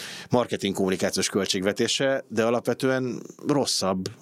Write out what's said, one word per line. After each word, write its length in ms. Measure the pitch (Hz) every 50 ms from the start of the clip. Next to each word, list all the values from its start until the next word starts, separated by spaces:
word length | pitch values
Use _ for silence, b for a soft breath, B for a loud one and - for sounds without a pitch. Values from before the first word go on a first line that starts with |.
| B B B B B B
marketing 440 | - 123 117 - 117 95 - 101 92
kommunikációs 540 | - 98 92 92 87 107 92 - 95 90 -
költségvetése, 960 | - 104 95 - - 98 92 104 98 - 117 110 - - 143 135 135 135 - -
de 160 | 110 113 113
alapvetően 800 | 117 120 120 - - 120 - - 131 131 131 131 123 123 - - - - - -
rosszabb 600 | - 143 143 120 - - - 104 92 95 92 90 - - -